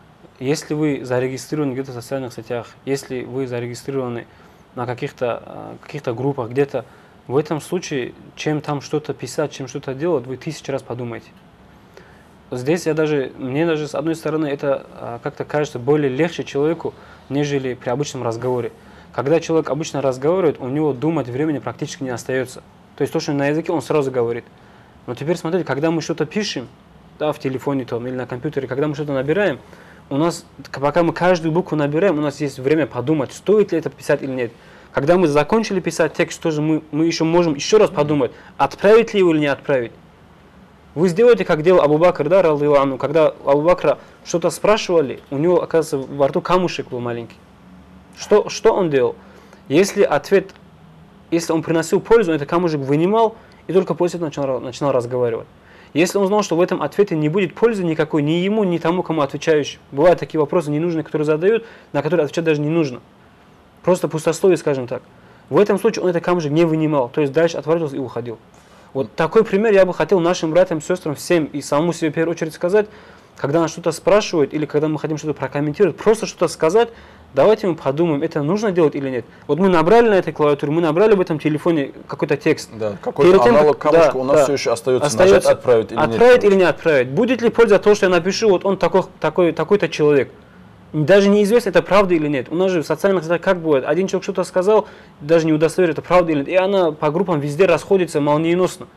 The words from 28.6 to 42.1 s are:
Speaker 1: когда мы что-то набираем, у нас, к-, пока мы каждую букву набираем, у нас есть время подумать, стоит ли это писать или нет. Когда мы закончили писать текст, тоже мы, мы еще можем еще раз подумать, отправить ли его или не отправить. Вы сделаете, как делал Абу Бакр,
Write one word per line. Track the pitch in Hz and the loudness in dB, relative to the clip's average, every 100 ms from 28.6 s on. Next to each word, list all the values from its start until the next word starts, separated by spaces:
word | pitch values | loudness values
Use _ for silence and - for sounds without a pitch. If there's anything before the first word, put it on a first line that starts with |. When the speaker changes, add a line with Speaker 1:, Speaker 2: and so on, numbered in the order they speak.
| 123 | -6
Speaker 1:
когда | 131 151 | -4 -4
мы | |
что-то | 147 147 | -4 -4
набираем, | 135 135 175 196 123 - - - - - | -4 -2 0 0 -2 -12 -20 -20 -20 -8
у | 139 | -2
нас, | 170 165 - - - | -2 -2 -12 -20 -14
к-, | 135 | -4
пока | 143 170 | 0 2
мы | 170 | 0
каждую | - 175 180 160 | 2 2 2 0
букву | 160 - 151 | -2 -2 -2
набираем, | 143 151 196 156 | 0 0 0 0
у | |
нас | 151 - | -2 -4
есть | 147 131 | -8 -4
время | 131 160 135 | 0 0 0
подумать, | 123 123 156 120 | -4 -2 -2 -2
стоит | - - 214 196 | -6 0 2 2
ли | 165 | 0
это | 139 | -4
писать | - - 143 | -10 -2 -2
или | 135 | -2
нет. | 127 117 - - - - | -6 -6 -8 -20 -20 -8
Когда | - 139 180 | -4 2 4
мы | 165 | 4
закончили | 143 147 226 214 196 | 2 2 0 0 -4
писать | 175 156 156 | -4 -2 -2
текст, | - 170 - | 0 -4 -2
тоже | 170 151 | -4 -2
мы, | 156 156 - | 0 -2 -2
мы | 147 | -2
еще | 165 160 | -2 0
можем | 160 175 170 | 0 2 0
еще | 143 - 214 | -2 2 4
раз | 185 | 4
подумать, | - 151 147 117 - - - | 2 -2 0 -2 -6 -16 -4
отправить | 139 - 196 226 226 | -4 0 6 6 4
ли | 208 | 2
его | 180 | 2
или | 156 | 2
не | 147 | 0
отправить. | 127 - 135 113 - - _ - - - - - _ _ | -2 0 -2 -2 -10 -20 _ -20 -20 -20 -20 -20 _ _
Вы | 147 185 | -2 0
сделаете, | 170 240 220 | 4 4 4
как | 180 156 | 2 0
делал | 160 180 | 4 4
Абу | 147 151 | 4 4
Бакр, | 175 | 4